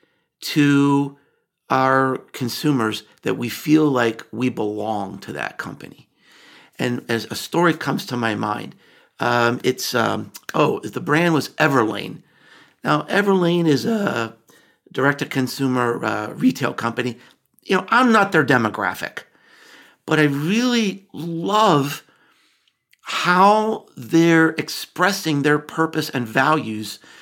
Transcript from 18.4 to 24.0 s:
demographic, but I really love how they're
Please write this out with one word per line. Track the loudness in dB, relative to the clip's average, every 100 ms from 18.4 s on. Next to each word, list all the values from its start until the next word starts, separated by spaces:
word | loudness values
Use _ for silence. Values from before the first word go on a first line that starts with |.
demographic, | 4 2 2 -2 -4 -4 -8 -12 -18 _ _ _ -20 -20 -20 _ -2
but | 2
I |
really | 2 0 0 0 2 0 0 -4 _
love | -12 -8 -6 -2 2 4 4 2 -6 -16 _ _ _ _ _ _ _ _ _ -10
how | -4 2 6 6 6 2 -4 -8
they're | -18